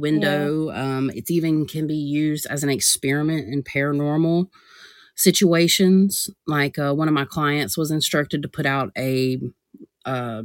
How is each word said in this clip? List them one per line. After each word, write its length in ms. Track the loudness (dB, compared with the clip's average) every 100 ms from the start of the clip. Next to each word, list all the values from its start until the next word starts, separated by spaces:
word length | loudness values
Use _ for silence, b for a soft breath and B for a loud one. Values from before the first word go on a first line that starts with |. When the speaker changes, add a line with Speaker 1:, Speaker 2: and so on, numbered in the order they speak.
| 0
Speaker 1:
Yeah. 380 | 2 2 0 0
Speaker 2:
window. 220 | -2 -2
Um, 400 | -4 -4 -2 -2 -4
it's 160 | -2
even 360 | 0 2 0 0
can 200 | -4 -2
be 80 | -2
used 520 | -2 0 0 -2 -4
as 160 | -4
an 60 | -2
experiment 760 | 0 0 0 0 0 0 -2 -4
in 100 | -6
paranormal 840 | -4 -4 -2 0 0 2 2 2 0 B B B B B B 2
situations. 1120 | 2 4 4 4 4 4 6 6 4 0 -8 -10 -4
Like, 320 | 0 0 0
uh, 140 | -2
one 140 | 0 0
of 40 | 0
my 100 | -2
clients 520 | -2 0 0 -2 -2
was 140 | -2
instructed 500 | 0 0 0 -2 -4
to 60 | -6
put 160 | -4 -2
out 240 | -2 -4 -4
a, 420 | -2 0 0 -2 -6 -12 _ -20 -20 _ -6
a 380 | -6 -6 -8